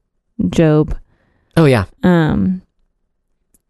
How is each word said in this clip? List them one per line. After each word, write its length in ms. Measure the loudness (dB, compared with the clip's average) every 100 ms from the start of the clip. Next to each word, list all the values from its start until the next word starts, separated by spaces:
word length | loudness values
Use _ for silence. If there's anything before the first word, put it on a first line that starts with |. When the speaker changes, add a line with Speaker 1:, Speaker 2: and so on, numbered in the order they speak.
| _ _ _ -8 -6
Speaker 1:
Job. 480 | 0 2 2 -2 -6 -12 _ _ _ _ 0
Speaker 2:
Oh, 80 | 2
yeah. 200 | 2 -2 -4
Speaker 1:
Um, 580 | 0 0 0 -2 -4 -6 _ _ _ _ _ _ _ _ _ _